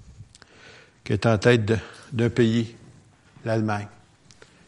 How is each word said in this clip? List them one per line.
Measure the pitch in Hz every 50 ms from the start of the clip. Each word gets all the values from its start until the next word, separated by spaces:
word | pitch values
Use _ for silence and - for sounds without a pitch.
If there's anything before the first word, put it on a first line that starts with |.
| - - - - - - - - - - - - - - - - - - _ _ -
qui | -
est | 120 104 -
en | 120 113 101
tête | - 123 123 120 107
de, | 101 113 104 - - - - - - -
d'un | 110 117 117
pays, | - - 120 113 110 120 113 110 - - - - - - - _ _ _ _ _ _ - -
l'Allemagne, | 117 110 113 110 110 107 104 104 107 - - - _ _ _ _ - - _ - - _ _ _